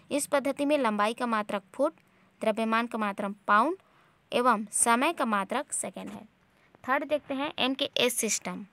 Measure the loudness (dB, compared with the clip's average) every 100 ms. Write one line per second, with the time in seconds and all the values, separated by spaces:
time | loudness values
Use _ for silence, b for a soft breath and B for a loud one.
0 | B -4 0 0 0 0 2 2 2 2
1 | 0 0 -2 -2 -2 -6 -6 -2 -2 -2
2 | b b b _ -2 0 0 0 0 -4
3 | -4 -4 -6 -6 4 4 4 0 b b
4 | b b _ 2 2 2 0 0 2 4
5 | 2 0 0 0 -2 -4 -4 -6 -8 -10
6 | -12 -14 -18 _ _ b b _ -2 -2
7 | 0 -4 -2 -6 -4 -2 -2 0 -2 0
8 | 0 0 -2 -4 -6 -10 -12